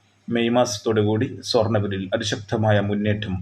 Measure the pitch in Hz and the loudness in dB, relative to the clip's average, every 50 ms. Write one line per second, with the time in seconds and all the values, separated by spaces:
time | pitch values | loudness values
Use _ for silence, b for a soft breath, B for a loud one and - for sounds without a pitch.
0 | _ _ _ _ - - 117 120 117 117 120 123 123 123 - - - 120 110 107 | _ _ _ _ -10 -4 -2 0 0 2 4 2 2 2 0 -4 -2 0 2 2
1 | 104 104 110 110 131 - - - - - - 120 107 101 113 107 101 98 98 95 | 2 2 2 0 0 -2 -4 -10 -8 0 2 2 2 4 2 0 0 0 -4 -4
2 | 95 95 - 113 113 - 139 123 101 - 117 107 107 110 104 101 101 101 101 104 | -4 -2 -4 -4 -2 -2 -6 -6 -6 -4 -2 0 2 2 2 2 2 0 -2 -2
3 | 104 107 101 104 107 104 95 92 | 0 0 0 -2 -2 -6 -6 -6